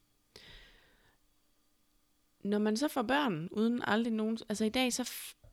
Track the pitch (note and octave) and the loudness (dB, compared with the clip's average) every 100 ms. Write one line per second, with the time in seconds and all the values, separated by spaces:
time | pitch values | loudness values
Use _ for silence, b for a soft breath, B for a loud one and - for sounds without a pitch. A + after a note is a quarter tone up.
0 | _ _ _ B B B B B B B | _ _ _ B B B B B B B
1 | B B _ _ _ _ _ _ _ _ | B B _ _ _ _ _ _ _ _
2 | _ _ _ _ G3 G#3 G#3+ A3 D4+ C4+ | _ _ _ _ 0 2 2 2 0 0
3 | A3 C#4+ C#4 D#3 E3+ - A3+ A#3+ - A3 | 2 2 2 0 -4 0 0 2 2 2
4 | A#3 A3 A3 A3+ - G3+ A3 B3+ B3+ A#3+ | 2 0 0 -2 -4 -2 0 2 0 0
5 | B3 - - - - | -6 -8 -14 -18 -18